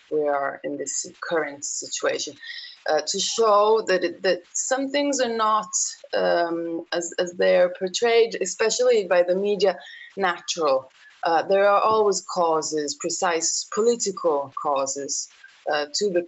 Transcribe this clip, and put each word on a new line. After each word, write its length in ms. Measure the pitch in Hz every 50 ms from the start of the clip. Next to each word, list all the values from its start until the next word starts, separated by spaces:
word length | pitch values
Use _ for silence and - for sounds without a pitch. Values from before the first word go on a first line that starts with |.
| _ - 151
we 160 | 151 147 147
are 320 | 143 139 139 135 - - -
in 140 | 147 143
this 280 | 139 143 139 - - - - - -
current 440 | - - 175 160 143 143 143 143 -
situation. 720 | - - - 135 131 - - - 139 135 135 - 151 127 - - - - - - - - - - -
Uh, 140 | 156 151 151
to 120 | - - 196
show 680 | 185 - - 226 226 220 202 208 208 214 220 220 -
that 160 | - 185 175 175
it, 200 | 170 170 - -
that 180 | 190 175 175 - _ -
some 340 | - - - 254 262 277 269
things 320 | 269 285 285 285 269 240
are 160 | 254 233 226
not, 320 | 226 220 214 214 214 190 180 - - - - - - - - -
um, 720 | 202 185 180 175 175 170 170 170 170 170 170 165 165 165 - -
as, 200 | 175 170 - - -
as 160 | 180 175 175
they're 400 | 185 190 185 185 180 180 175 180 -
portrayed, 560 | 190 185 180 - 233 233 233 233 226 208 180 -
especially 640 | 196 185 - - 226 214 - - 247 254 240 214 190
by 180 | 175 185 175 175
the 120 | 180 180
media, 420 | 190 202 208 208 185 202 190 175 - - - - - - - -
natural. 720 | 196 196 180 170 175 - - - 175 156 143 135 131 - - _ _ - - - _ -
Uh, 180 | - - 156 -
there 260 | 175 196 196 202 202
are 140 | 202 202 -
always 400 | 220 220 220 208 202 190 185 -
causes, 720 | - - 185 170 170 160 156 147 - 156 151 147 143 -
precise 720 | - - 165 156 - 190 180 165 165 165 - - - - - -
political 760 | 208 220 240 240 233 - 202 185 - - 170 147 143 139 135 - - -
causes, 680 | 147 143 135 135 135 - 143 139 135 - - - - - - - - - _ - -
uh, 140 | 151 147 147 147 -
to 160 | - 208 208
the 140 | 175 175 170